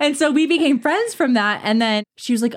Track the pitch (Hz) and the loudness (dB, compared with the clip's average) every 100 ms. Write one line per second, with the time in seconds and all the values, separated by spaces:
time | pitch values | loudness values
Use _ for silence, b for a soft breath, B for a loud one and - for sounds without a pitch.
0 | 294 285 311 302 311 330 311 269 294 359 | -2 0 0 2 2 2 2 2 0 -2
1 | 466 - 285 240 208 208 - 220 226 214 | -2 -2 0 2 0 -2 0 0 2 -2
2 | 208 - - 233 240 | -4 -8 -4 0 -2